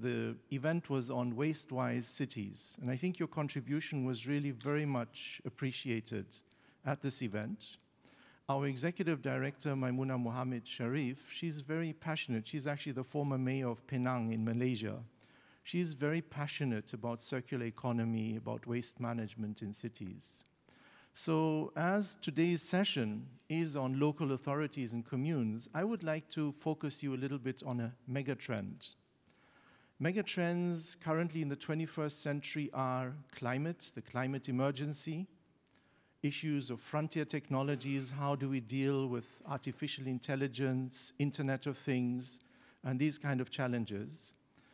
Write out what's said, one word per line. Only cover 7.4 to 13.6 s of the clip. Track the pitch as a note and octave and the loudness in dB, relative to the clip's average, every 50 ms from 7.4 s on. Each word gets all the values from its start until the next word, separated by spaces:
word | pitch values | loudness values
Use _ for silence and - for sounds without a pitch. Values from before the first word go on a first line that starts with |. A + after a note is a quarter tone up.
| G#2+ A#2+ G#3 - - - - - _ _ _ _ - - - - - - - - _ - | -2 -4 -6 -8 -10 -12 -16 -18 _ _ _ _ -20 -20 -20 -20 -20 -20 -20 -8 _ 0
Our | C#3 C#3 C#3 | 0 2 2
executive | C#3+ C3+ B2+ C3 E3+ F3 - F#3+ D#3+ E3 C#3 | 0 0 0 0 0 0 0 2 2 2 2
director, | A#2+ C3+ C3 C3 C3 C#3 C#3 - - D3+ C#3 | 2 0 0 2 0 0 -2 -2 -2 0 0
Maimuna | C3+ C3 B2+ B2 B2+ C3+ C3+ C3 B2 | 2 2 2 2 2 2 2 2 2
Mohammed | B2 A#2 A#2 B2+ B2+ B2+ B2+ A#2+ - - | 0 0 0 0 -2 -2 -2 -4 -4 -6
Sharif, | - - A#2+ A#2 C3 D3+ C#3+ A#2+ C3 C3+ - - | -4 -2 0 0 2 2 2 0 -2 -4 -8 -12
she's | - - - E3+ D3+ D3+ | -8 -4 -4 -2 -2 -4
very | C#3 C#3 D#3 E3 E3 D#3+ D3+ | -4 -2 -2 0 0 -2 -4
passionate. | D#3 - D#3+ D#3 D#3 - - B2 A2+ A2 - | -4 -4 -2 -2 -2 0 0 0 0 0 -2
She's | - D3+ C3 | -4 -2 -2
actually | D3 C#3+ C#3+ - D3+ B2+ | -2 -2 -2 -2 -4 -4
the | B2+ B2+ | -4 -4
former | - - D3 C#3+ C#3+ C3+ C3 | -2 -2 0 2 2 2 2
mayor | C3 B2+ C3 C3+ | 2 2 2 2